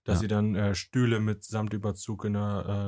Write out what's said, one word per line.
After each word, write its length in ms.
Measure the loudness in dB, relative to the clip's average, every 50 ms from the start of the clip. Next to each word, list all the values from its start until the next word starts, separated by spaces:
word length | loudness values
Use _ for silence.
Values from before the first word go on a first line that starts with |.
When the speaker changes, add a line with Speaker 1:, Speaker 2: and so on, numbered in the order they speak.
| _
Speaker 1:
Dass 140 | 0 2 2
Speaker 2:
Ja. 40 | 2
Speaker 1:
ihr 40 | 2
dann, 260 | 2 2 2 2 2
äh, 180 | 2 2 2 0
Stühle 460 | -2 -4 -2 2 2 4 4 4 2
mit 240 | 2 0 -2 -2 -6
Samtüberzug 800 | -6 -4 -2 -2 -2 -2 -2 -2 -2 -4 -4 -6 -8 -6 -4 -2
in 100 | -2 0
einer, 300 | 0 0 0 -2 -2 -2 -2 -2 -2 -2